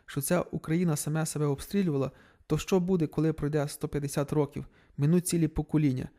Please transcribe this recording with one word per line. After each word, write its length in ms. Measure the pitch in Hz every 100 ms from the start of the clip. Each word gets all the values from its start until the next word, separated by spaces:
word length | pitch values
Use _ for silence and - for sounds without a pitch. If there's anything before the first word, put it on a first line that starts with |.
| -
що 160 | -
ця 200 | - 175
Україна 540 | - 156 - 165 180 147
сама 300 | - 156 156
себе 200 | 147 147
обстрілювала, 680 | 139 - 202 185 143 131 - - _ _
то 100 | 151
що 220 | - 190
буде, 280 | 175 190 151
коли 260 | - 160
пройде 340 | 156 147 151 143
сто 200 | - 151
п'ятдесят 460 | 147 139 - 139
років, 320 | 151 143 131 131 _ _ -
минуть 300 | 143 175 170
цілі 200 | 170 156
покоління, 640 | 160 151 151 151 127 -